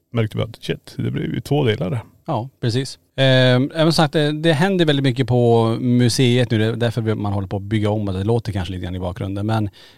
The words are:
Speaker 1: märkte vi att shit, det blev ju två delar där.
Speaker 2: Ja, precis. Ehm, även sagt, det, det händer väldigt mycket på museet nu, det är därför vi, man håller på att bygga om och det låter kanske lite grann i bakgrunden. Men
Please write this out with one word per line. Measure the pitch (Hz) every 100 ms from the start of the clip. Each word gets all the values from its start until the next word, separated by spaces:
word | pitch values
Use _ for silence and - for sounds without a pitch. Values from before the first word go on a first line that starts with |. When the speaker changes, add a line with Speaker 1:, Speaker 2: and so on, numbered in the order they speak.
| _
Speaker 1:
märkte | 117 110 110
vi |
att | 110 -
shit, | - 151 - -
det | 117
blev | 135 -
ju | 131
två | - 147
delar | 123 107 -
där. | 120 - _ -
Speaker 2:
Ja, | 127 135 _
precis. | 120 123 135 - _ -
Ehm, | 135 131 127 127 143 160
även | 160
sagt, | 160 151
det, | 160 147
det | 151 165
händer | 143 190 190 156
väldigt | 139
mycket | 135 123 123
på | 123 120 117 113 120
museet | 127 120 123 - 127 123 120
nu, | 110
det | 110
är | 113
därför | 117 120
vi, | 110 107
man | 104
håller | 101 95
på | 101
att |
bygga | 98 110 104
om | 107 101
och |
det | 92
låter | 101 117 -
kanske | 98 90
lite | 92
grann | 90 90
i |
bakgrunden. | 90 92 95 101 107
Men | 113 104 - -